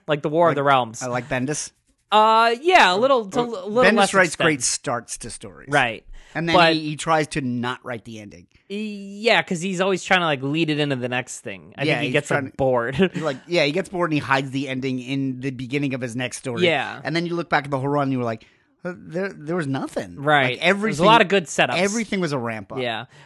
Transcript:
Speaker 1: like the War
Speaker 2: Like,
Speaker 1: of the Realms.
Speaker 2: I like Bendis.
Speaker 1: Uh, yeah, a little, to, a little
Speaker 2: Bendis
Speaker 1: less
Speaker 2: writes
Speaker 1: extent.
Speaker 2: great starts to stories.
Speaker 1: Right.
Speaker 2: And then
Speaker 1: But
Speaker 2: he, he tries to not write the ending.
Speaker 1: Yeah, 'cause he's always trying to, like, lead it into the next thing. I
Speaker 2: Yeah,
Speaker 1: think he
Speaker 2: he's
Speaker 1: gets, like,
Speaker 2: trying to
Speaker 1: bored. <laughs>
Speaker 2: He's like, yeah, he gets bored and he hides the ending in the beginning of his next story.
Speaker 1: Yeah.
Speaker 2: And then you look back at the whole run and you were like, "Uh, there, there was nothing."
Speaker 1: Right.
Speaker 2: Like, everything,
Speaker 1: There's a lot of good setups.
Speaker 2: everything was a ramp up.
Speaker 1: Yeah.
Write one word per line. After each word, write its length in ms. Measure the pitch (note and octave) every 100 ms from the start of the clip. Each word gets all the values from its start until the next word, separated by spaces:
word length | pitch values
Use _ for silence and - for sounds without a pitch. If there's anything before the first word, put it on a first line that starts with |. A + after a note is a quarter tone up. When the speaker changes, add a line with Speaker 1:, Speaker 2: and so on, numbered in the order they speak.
| -
Speaker 1:
like 140 | D3
the 80 | D#3
War 200 | D#3+ E3+
Speaker 2:
Like, 40 |
Speaker 1:
of 40 | C#3+
the 80 |
Realms. 380 | C#3 C3+ A#2 A2
Speaker 2:
I 40 | B2+
like 240 | B2 A#2+
Bendis. 420 | B2+ C3 D3+ - _ _ _ -
Speaker 1:
Uh, 420 | G#3 A3 A3 A#3 A#3
yeah, 340 | E4 F4 G3
a 40 | F#3
little, 260 | C4 B3+
to, 160 | G3+ B3
a 20 |
little 400 | A#3+ G#3 F#3+ A3+
Speaker 2:
Bendis 140 | G3 A3
Speaker 1:
less 180 | G3
Speaker 2:
writes 140 | G3 E3+
Speaker 1:
extent. 100 | - D#3
Speaker 2:
great 160 | C#3+
starts 540 | - - D3 A#2+ - -
to 120 | A#2
stories. 400 | - G#2 D2+ -
Speaker 1:
Right. 340 | C#3+ A#2+ G#2+ - - - D#3
Speaker 2:
And 120 | E3+
then 60 | F3+
Speaker 1:
But 180 | E3
Speaker 2:
he, 160 | D#3+ D3+
he 60 | D3
tries 320 | E3 D#3+ D3
to 120 | D#3+
not 440 | B2+ B2 A#2+ B2
write 200 | B2 A#2+
the 140 | B2 A2
ending. 280 | G#2 F2 F2 _ -
Speaker 1:
Yeah, 720 | G3+ G#3+ G3+ G3 G3+ A3+ F#3
'cause 180 | - F3
he's 180 | F#3+ F3+
always 220 | F#3+ F#3
trying 180 | - F#3
to, 60 | E3
like, 160 | C#3
lead 260 | C#3 D#3+ D#3+
it 80 | D3
into 160 | D3 B2+
the 120 | B2
next 320 | B2 B2 -
thing. 340 | A2+ F#2+ D#2 -
I 60 |
Speaker 2:
Yeah, 80 | D3+
Speaker 1:
think 60 | B2+
he 60 | B2+
Speaker 2:
he's 40 |
Speaker 1:
gets, 180 | C#3+ -
like, 100 | D3
Speaker 2:
trying 100 | C3+
to 60 | -
Speaker 1:
bored. 380 | C3+ B2 A#2
<laughs> 180 | C3+ F#3
Speaker 2:
He's 80 | -
like, 140 | D#3 C3 -
yeah, 180 | E3+
he 80 | D3
gets 160 | E3 -
bored 220 | F3 E3+
and 40 |
he 40 | D3
hides 300 | A#2+ C3+ C#3
the 180 | C3+ C3+
ending 300 | C3 C3 B2+
in 400 | B2 C#3 C3+ B2+
the 100 | C#3
beginning 440 | B2 B2 C#3+ C#3+
of 60 | B2+
his 160 | B2 A#2+
next 220 | B2 -
story. 260 | C3+ A#2
Speaker 1:
Yeah. 360 | F3 C#3+ G#2 A#2
Speaker 2:
And 100 | C3+
then 120 | E3 E3+
you 80 | E3+
look 120 | E3
back 140 | D3+
at 60 | C#3+
the 80 | C3+
whole 100 | C#3
run 160 | C#3+
and 80 | C3+
you 60 | C3
were 60 |
like, 220 | A#2+ A2+ _ _ _ _
"Uh, 100 | F3+ F3
there, 320 | D#3 E3 G3
there 220 | D3+ D3+ F3+
was 100 | C#3
nothing." 480 | C3+ D3+ - G2 F2
Speaker 1:
Right. 360 | C#3+ D3 B2+
Speaker 2:
Like, 80 | B2
everything, 280 | E3+ G3 G#3+
Speaker 1:
There's 100 | C#3+
a 40 |
lot 160 | F#3+ A3+
of 80 | F3
good 160 | G3
setups. 320 | D#3 - C#3 D#3
Speaker 2:
everything 440 | G3+ A3+ G#3 G3
was 120 | E3
a 60 | C#3+
ramp 340 | A#2 A2 G2
up. 60 | C3
Speaker 1:
Yeah. 260 | B2 A2 A#2+ -